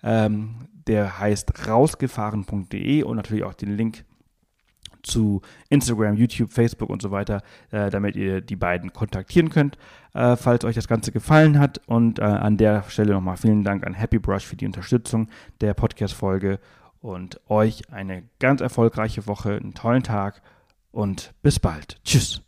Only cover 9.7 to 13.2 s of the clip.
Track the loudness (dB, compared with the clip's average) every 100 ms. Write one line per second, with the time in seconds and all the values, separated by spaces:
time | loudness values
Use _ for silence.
9.7 | -2 -20 -20 _ 0 2 4 2 2 0
10.7 | -4 -2 -2 0 -6 4 6 8 6 4
11.7 | 0 -2 2 2 2 0 2 2 4 4
12.7 | 4 -2 0 2 2